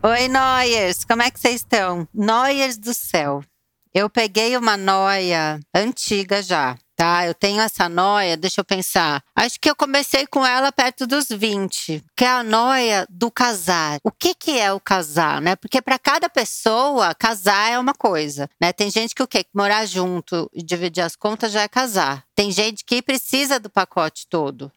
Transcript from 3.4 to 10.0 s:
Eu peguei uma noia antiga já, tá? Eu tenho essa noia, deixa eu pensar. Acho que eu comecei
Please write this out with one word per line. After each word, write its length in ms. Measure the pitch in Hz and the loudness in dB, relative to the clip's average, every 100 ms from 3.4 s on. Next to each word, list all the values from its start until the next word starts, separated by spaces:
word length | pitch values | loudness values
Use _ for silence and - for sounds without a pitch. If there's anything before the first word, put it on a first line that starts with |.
| 143 _ _ _ _ | -8 _ _ _ _
Eu 160 | 185 208 | -2 0
peguei 460 | - 220 202 226 254 | 0 0 0 0 0
uma 200 | 233 202 | 0 0
noia 840 | 196 190 190 196 185 165 156 151 - | 2 2 2 2 0 0 0 -4 0
antiga 680 | 180 220 254 - 202 190 202 | 0 0 -4 -2 -2 0 -2
já, 340 | 185 170 131 127 _ - | 0 0 0 -4 _ 0
tá? 280 | 170 175 | 2 2
Eu 80 | 175 | 0
tenho 280 | 170 202 208 | 0 0 2
essa 280 | 220 - 175 | -2 0 0
noia, 480 | 170 190 208 185 160 | 2 2 2 2 -2
deixa 240 | 180 - | -2 -4
eu 40 | |
pensar. 580 | 190 190 185 190 160 139 _ - | -2 -4 -2 0 0 -2 _ -2
Acho 240 | 240 - | -2 0
que 100 | 311 | -2
eu 60 | 285 | 0
comecei 500 | 285 277 | 0 0